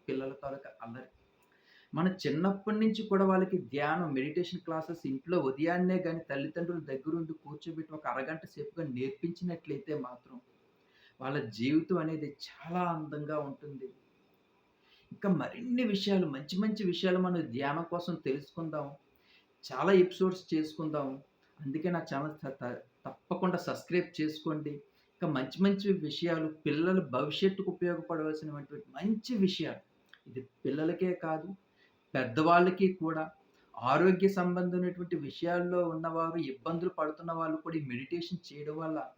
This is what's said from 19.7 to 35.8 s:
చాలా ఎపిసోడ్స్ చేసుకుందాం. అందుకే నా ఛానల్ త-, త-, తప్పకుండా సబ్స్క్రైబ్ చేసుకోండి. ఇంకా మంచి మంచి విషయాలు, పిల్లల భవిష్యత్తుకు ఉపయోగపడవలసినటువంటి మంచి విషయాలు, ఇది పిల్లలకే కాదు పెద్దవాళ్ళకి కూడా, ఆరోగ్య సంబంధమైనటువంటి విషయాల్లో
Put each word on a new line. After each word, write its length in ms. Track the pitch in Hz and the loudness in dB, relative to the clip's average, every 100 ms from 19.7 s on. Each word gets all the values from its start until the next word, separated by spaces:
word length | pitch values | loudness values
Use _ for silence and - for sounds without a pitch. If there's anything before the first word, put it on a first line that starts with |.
చాలా 180 | 127 160 | 0 6
ఎపిసోడ్స్ 640 | 196 180 - 185 180 - | 8 8 6 0 0 -2
చేసుకుందాం. 680 | 160 156 - 156 151 135 135 - _ _ - | 0 0 -2 -2 -2 -2 -6 -12 _ _ -10
అందుకే 280 | 135 143 180 | -6 -2 0
నా 160 | 170 - | -2 -2
ఛానల్ 340 | 139 151 151 139 | -4 -4 -6 -10
త-, 100 | 135 | -8
త-, 180 | 123 123 - _ 131 | -8 -8 -12 _ -14
తప్పకుండా 520 | - - 175 185 175 | -12 -6 0 2 0
సబ్స్క్రైబ్ 640 | - 127 - 175 165 - | -2 -4 -2 0 0 0
చేసుకోండి. 480 | 156 156 - 151 147 | -2 -2 -4 -4 -4
ఇంకా 580 | 143 - _ _ - 170 | -8 -12 _ _ -4 -2
మంచి 360 | 139 131 - | 0 -2 2
మంచి 300 | 196 196 202 | 4 4 2
విషయాలు, 540 | 180 147 - 170 160 156 | 2 0 -2 0 0 -2
పిల్లల 520 | - 151 147 175 185 | -4 -2 2 4 2
భవిష్యత్తుకు 720 | 151 127 147 147 190 190 185 | 2 0 0 2 2 2 -2
ఉపయోగపడవలసినటువంటి 1120 | - 175 165 160 165 156 156 156 147 139 147 - | -2 -2 -2 -2 -2 -2 -4 -6 -10 -10 -14 -14
మంచి 480 | 143 190 220 - 240 | -4 0 0 0 2
విషయాలు, 420 | 190 185 147 113 - _ _ - - | 2 2 -4 -6 -14 _ _ -20 -16
ఇది 200 | 131 - _ 143 | -12 -12 _ -4
పిల్లలకే 480 | 143 156 175 185 | 0 0 0 0
కాదు 420 | 175 160 160 175 196 _ _ _ _ _ | 0 -2 -4 -4 -12 _ _ _ _ _
పెద్దవాళ్ళకి 800 | 135 127 117 156 175 180 185 190 | -2 0 2 6 8 8 6 4
కూడా, 380 | 185 160 160 160 - _ _ _ - | 4 -2 -2 -4 -10 _ _ _ -4
ఆరోగ్య 500 | 120 147 180 180 190 | 4 6 8 8 6
సంబంధమైనటువంటి 880 | 190 180 180 180 180 180 180 175 170 | 6 2 2 2 2 0 -2 -4 -4
విషయాల్లో 760 | 143 - 170 175 175 180 | -4 -4 0 2 2 2